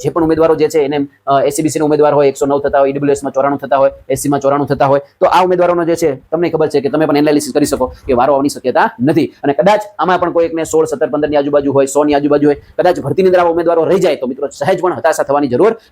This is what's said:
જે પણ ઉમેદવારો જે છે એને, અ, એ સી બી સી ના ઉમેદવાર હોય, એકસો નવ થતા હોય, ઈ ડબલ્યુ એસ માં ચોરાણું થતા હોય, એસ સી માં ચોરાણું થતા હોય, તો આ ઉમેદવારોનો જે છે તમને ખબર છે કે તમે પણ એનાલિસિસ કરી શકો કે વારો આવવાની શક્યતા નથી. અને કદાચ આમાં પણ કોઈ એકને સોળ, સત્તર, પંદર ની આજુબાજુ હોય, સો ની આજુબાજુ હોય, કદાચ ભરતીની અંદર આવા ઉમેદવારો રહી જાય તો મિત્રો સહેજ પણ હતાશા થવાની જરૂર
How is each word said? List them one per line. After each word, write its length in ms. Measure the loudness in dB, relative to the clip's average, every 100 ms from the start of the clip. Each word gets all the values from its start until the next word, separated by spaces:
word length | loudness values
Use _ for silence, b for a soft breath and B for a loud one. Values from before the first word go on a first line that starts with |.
જે 80 | -2
પણ 140 | -2
ઉમેદવારો 320 | 0 2 2 2
જે 120 | 0
છે 120 | 0
એને, 140 | 0 -2 -4 b -2
અ, 160 | 0 0
એ 40 |
સી 120 | 0
બી 60 | -2
સી 100 | -2
ના 80 | 0
ઉમેદવાર 280 | 2 2
હોય, 140 | 4 2
એકસો 180 | 0 -2
નવ 140 | 0
થતા 180 | 0 2
હોય, 120 | 2
ઈ 20 |
ડબલ્યુ 200 | 0 -2
એસ 100 | -2
માં 80 | -2
ચોરાણું 260 | -2 -2 -2
થતા 180 | -2 0
હોય, 140 | 0 -2 -6
એસ 140 | -4
સી 60 | -2
માં 120 | -2
ચોરાણું 260 | 0 0 -2
થતા 200 | 0 2
હોય, 140 | 0 B B
તો 60 | 2
આ 180 | 2
ઉમેદવારોનો 400 | 2 2 0 0
જે 120 | 0 0
છે 140 | -2 -4 -6
તમને 200 | -4 -2
ખબર 180 | 0 0
છે 120 | 0
કે 80 | -2
તમે 180 | 0 0
પણ 100 | 2
એનાલિસિસ 360 | 2 0 0
કરી 120 | -2
શકો 220 | -2 -2 -4 B -4
કે 60 |
વારો 200 | 0 2
આવવાની 160 | 2 0
શક્યતા 420 | -4 -2 0 0 0
નથી. 320 | 0 0 -2 B
અને 100 | -4
કદાચ 280 | 0 2 0 -2 -6
આમાં 220 | -2 0
પણ 120 | 0
કોઈ 120 | 0
એકને 200 | -2 -2
સોળ, 200 | -2 0 0
સત્તર, 240 | -4 -6
પંદર 180 | -4 0
ની 80 | 0
આજુબાજુ 360 | 0 0 0
હોય, 140 | 0 0
સો 180 | 0
ની 100 | 0
આજુબાજુ 320 | 0 2 2 2
હોય, 100 | 0 b -2
કદાચ 220 | 0 0
ભરતીની 280 | -2 0 2
અંદર 120 | 2
આવા 100 | 2
ઉમેદવારો 340 | 0 0 0
રહી 140 | 2 0
જાય 180 | 0 -2
તો 100 | -4
મિત્રો 220 | -6 -8
સહેજ 300 | -6 -2 -2
પણ 120 | -2
હતાશા 300 | -2 -2 -2
થવાની 260 | 0 0 0
જરૂર 240 | 2 0 0 b